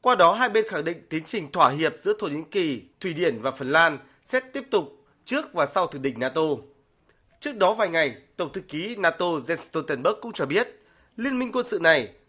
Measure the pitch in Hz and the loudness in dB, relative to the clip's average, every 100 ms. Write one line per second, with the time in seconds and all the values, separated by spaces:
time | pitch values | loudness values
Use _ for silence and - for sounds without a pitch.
0 | 247 247 220 214 254 214 214 175 160 170 | 4 6 6 6 2 2 0 -2 -4 -6
1 | _ 160 156 220 147 175 135 143 156 151 | _ -6 -4 -8 -6 4 4 6 -2 0
2 | 196 208 175 147 160 202 165 120 - _ | -2 -2 -2 -6 -4 -2 0 -2 -8 _
3 | 185 156 170 117 123 131 131 156 165 143 | -8 0 0 0 -4 -4 2 4 4 2
4 | - _ _ 254 254 277 - 208 147 - | -14 _ _ -4 -4 -12 -2 -2 -2 -16
5 | _ _ - 269 - 175 143 196 170 147 | _ _ -6 -6 -4 -2 0 2 -2 -2
6 | 139 117 127 143 160 135 - _ _ _ | -4 -2 -2 0 0 0 -6 _ _ _
7 | _ _ _ _ 294 233 185 220 196 165 | _ _ _ _ -10 -6 -4 -2 -2 -2
8 | 147 - _ - 165 - - 151 196 233 | -4 -6 _ -10 -8 -8 -10 -10 -8 -2
9 | 175 165 175 160 123 165 - 160 156 135 | -2 0 -2 -2 -4 -6 -4 -8 -4 -2
10 | 151 214 233 - 139 170 247 - _ _ | -2 -2 -8 -6 -2 -2 -2 -8 _ _
11 | _ - 254 254 254 254 - 196 165 156 | _ -8 -4 -2 -2 -4 -4 2 4 4
12 | 107 - | 2 -10